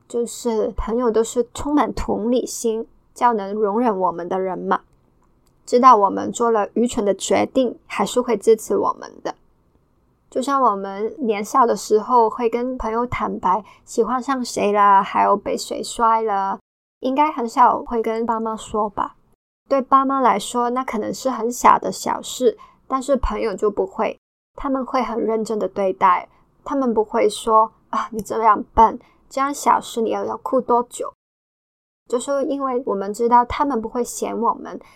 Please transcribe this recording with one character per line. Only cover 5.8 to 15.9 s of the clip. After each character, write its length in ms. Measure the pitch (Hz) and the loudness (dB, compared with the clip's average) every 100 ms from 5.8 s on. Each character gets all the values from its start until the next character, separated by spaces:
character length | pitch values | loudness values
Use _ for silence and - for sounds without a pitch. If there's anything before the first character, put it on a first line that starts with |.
道 160 | 262 226 | 8 8
我 140 | 196 | 6
们 200 | 196 202 | 2 -6
做 200 | 202 233 | -2 2
了 180 | 220 196 | 2 0
愚 120 | - 240 | 0 0
蠢 180 | - | 0
的 80 | 208 | 0
决 300 | 190 - 202 208 | 0 0 0 2
定， 300 | - 254 - _ | 2 0 -2 _
还 180 | - 202 | -4 -2
是 140 | - | -2
会 160 | 247 220 | 0 0
支 180 | - | 4
持 220 | 220 - 196 | 2 2 -2
我 200 | - - | -2 -4
们 100 | - - | -12 -12
的。 100 | - - _ _ _ _ _ _ _ _ _ | -12 -12 _ _ _ _ _ _ _ _ _
就 140 | - | -6
像 180 | 262 277 | -2 2
我 160 | 247 196 | 2 2
们 380 | 196 196 220 - | -6 -6 -6 -4
年 240 | 233 202 | -2 -2
少 220 | 208 - 240 | 0 2 2
的 80 | |
时 240 | 208 - 214 | 0 2 0
候 300 | 202 254 220 | 4 4 4
会 220 | 220 240 | 2 -2
跟 260 | 240 254 254 | -2 -4 -4
朋 160 | 226 | -4
友 140 | 226 247 | -2 -4
坦 340 | - 208 202 | -4 -4 -2
白 240 | 190 190 202 - _ | 0 0 -2 -20 _
喜 180 | - | 0
欢 180 | 220 254 | 0 0
上 220 | 247 262 | -2 -4
谁 260 | 240 - 196 | -4 -2 0
啦， 300 | 208 202 196 | 4 6 6
还 220 | 196 208 | 4 2
有 100 | 196 | 2
被 220 | 202 - 240 | 2 0 -6
谁 260 | - - | -6 -8
摔 380 | - | -8